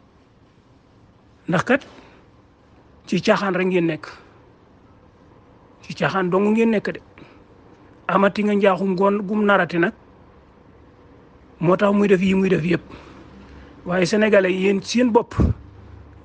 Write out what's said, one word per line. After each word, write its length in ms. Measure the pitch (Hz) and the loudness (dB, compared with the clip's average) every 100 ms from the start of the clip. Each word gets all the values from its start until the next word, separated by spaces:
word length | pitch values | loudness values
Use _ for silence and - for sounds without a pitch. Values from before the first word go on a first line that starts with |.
| _ _ _ _ _ _ _ _ _ _ - _ _ _ - | _ _ _ _ _ _ _ _ _ _ -20 _ _ _ -6
Ndax 140 | 170 | -4
kat, 180 | - 269 - - - - - - _ _ _ - - - - | 0 -2 -4 -20 -20 -20 -20 -20 _ _ _ -20 -20 -20 -6
ci 140 | 190 | -2
caaxaan 340 | - 196 196 | 0 0 0
rek 120 | 180 185 | -2 0
ngeen 200 | 180 165 | 0 0
nekk. 200 | 156 - - - - - - - - - - - _ - - - - - - | -2 -10 -20 -20 -20 -20 -20 -20 -20 -20 -20 -20 _ -20 -20 -20 -20 -20 -20
Ci 120 | - | -18
caaxaan 360 | 175 147 190 180 | -6 -4 -2 -2
dong 220 | 185 208 | 0 0
ngeen 160 | 220 226 | 2 0
nekk 180 | 214 190 | 0 -4
de. 60 | - - - - - - - - - - - - | -10 -16 -20 -20 -20 -20 -20 -20 -20 -20 -14 -2
Amati 340 | 180 196 196 | 0 2 0
nga 100 | 208 | -2
njaaxum 400 | 208 196 185 196 180 | 2 2 2 0 0
goon 220 | 196 202 190 | 0 0 -2
gum 180 | 214 | -2
narati 340 | 202 202 175 170 | 2 2 0 0
nag, 140 | 175 - - - - - - - - - - - - - - - - - | -2 -4 -16 -20 -20 -20 -20 -20 -20 -20 -20 -20 -20 -20 -20 -20 -20 -4
moo 160 | 160 185 | 0 2
tax 160 | 202 | 2
muy 140 | 202 202 | 2 2
def 140 | 190 | 2
yi 120 | 190 | 2
muy 140 | 190 190 | 0 0
def 160 | 175 | 0
yépp. 180 | 160 170 - - - - - - - - - - | 0 -4 -6 -20 -20 -20 -20 -20 -20 -20 -20 -16
Waaye 220 | - 180 180 | -6 -2 0
Sénégalais, 460 | 208 214 202 185 | 0 2 2 2
yéen 280 | 185 190 202 | 0 -2 -2
seen 280 | - 226 254 | -2 -2 0
bopp, 240 | 226 214 - - - - - - - - - | 2 0 -2 -2 -2 -12 -20 -20 -20 -20 -18